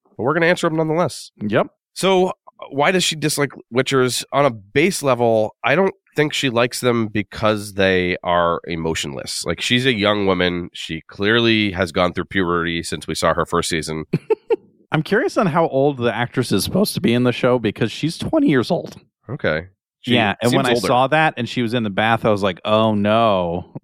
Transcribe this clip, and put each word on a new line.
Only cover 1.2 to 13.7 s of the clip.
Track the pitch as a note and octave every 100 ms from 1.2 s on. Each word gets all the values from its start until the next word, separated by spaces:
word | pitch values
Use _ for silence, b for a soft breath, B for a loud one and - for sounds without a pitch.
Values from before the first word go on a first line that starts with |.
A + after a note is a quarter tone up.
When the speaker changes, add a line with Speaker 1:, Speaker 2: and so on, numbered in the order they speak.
| - -
Speaker 2:
Yep. | G#2+ A#2+ A3 _ _
Speaker 1:
So | - F#3 F#3 F#3 - - - -
why | C#3 D3+
does | F#3+
she | - D#3+
dislike | D3+ D3+ C#3 - -
Witchers? | A#2 C3 C3+ B2+ A#2+ -
On | C#3 C#3+
a |
base | A2+ G2 C#3 F3+ -
level, | C#3 A#2+ A#2+ A2+ G#2+ -
I | A#2 D3+
don't | F#3+ - _ -
think | D3+
she | - C3+
likes | A#2 B2 -
them | B2+ A#2 G#2+
because | G#2+ G2 - A2 G#2+ G#2 F#2+
they | F#2+ F#2 F2+ F2+
are | F2 F2 E2+ E2+ -
emotionless. | E2+ E2 E2 D#2 C2 - - -
Like, | E2+
she's | - B2 C3
a |
young | A2 G2+ G#2 F#2+
woman. | F2+ F2+ F2 E2+
She | - - D#2+ -
clearly | - G2+ A#2 A#2 A2 G#2
has | F2+ F2+
gone | F#2+ F2+
through | F2 E2
puberty | G2 F2 F2 E2+ E2+
since | E2 D#2 -
we |
saw | D#2+ E2+ D#2+
her | D#2+
first | E2+
season. | -